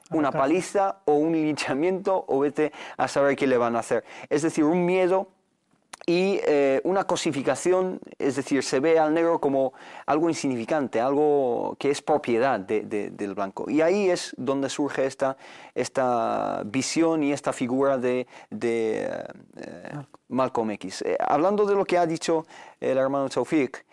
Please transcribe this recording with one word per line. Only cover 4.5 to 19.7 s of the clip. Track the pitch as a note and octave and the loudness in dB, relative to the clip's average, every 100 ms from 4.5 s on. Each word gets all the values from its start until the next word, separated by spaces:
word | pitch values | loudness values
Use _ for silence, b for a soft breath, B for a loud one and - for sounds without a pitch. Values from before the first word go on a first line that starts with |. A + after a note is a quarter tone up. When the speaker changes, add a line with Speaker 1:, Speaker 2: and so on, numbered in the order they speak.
| D#3+ | 2
Speaker 2:
un | D3+ F3+ F3 | 2 4 2
miedo | F#3 F3+ F#3+ G3 _ _ _ _ _ _ - - | 2 2 2 -2 _ _ _ _ _ _ -8 0
y, | E3+ F#3+ G3 - | 2 2 2 2
eh, | D3 C#3 C3+ | 4 4 2
una | - G3 | 2 0
cosificación, | F3+ E3+ E3+ C#3 C#3 C3 F3+ F#3 F#3 - - - | 0 0 0 -2 0 0 2 2 0 -4 -12 -4
es | C#3 C3 | -2 -2
decir, | C3 C#3 | 0 -2
se | B2+ C3+ | 0 0
ve | D#3 D#3+ | 4 4
al | D#3 | 4
negro | D#3+ E3+ E3 | 2 2 2
como | D3 C3+ C3 B B B | 0 0 0 B B B
algo | - D3 E3 | -2 0 2
insignificante, | D#3 C#3+ B2 A2+ D#3 B2+ A2+ | 0 -2 -2 -2 -2 0 0
algo | B2 C#3+ D3+ C#3+ C3 A#2 G2 - | 0 2 2 2 2 0 -4 -2
que | C#3 | -2
es | C#3+ | -2
propiedad | - D3+ - A#2 C3+ A2+ | 0 0 2 2 2 0
de, | F#2+ G#2+ | -2 -4
de, | G#2 G#2+ G2+ | -2 -4 -6
del | F#2 G2+ | -6 -6
blanco. | F#2+ G2 - - | -6 -6 -6 -2
Y | C#3+ | 2
ahí | D#3+ G3+ F#3+ | 2 2 2
es | F3 - - | 0 -4 -8
donde | B2+ C3+ C3+ | -4 -2 -2
surge | - C#3+ - | -2 -4 -2
esta, | C3+ - C3+ C3+ B B B | -4 -2 -4 -4 B B B
esta | - B2 - B2+ A#2+ A2+ A2 G2+ F2+ | -6 -4 0 0 0 0 -2 -4 -4
visión | G#2 B2+ B2+ D3+ E3 D#3+ | -4 -4 -2 2 2 2
y | C#3+ | 0
esta | C#3+ D3 | -2 -2
figura | B2 B2 C3 C#3 C3 | -2 -2 2 2 2
de, | B2 B2+ B2 B B | 0 -2 -4 B B
de, | G#2+ A#2 A#2 A2 A2 - - - - - - | -6 -2 0 0 -2 -4 -8 -10 -16 -20 -18
eh, | - | -16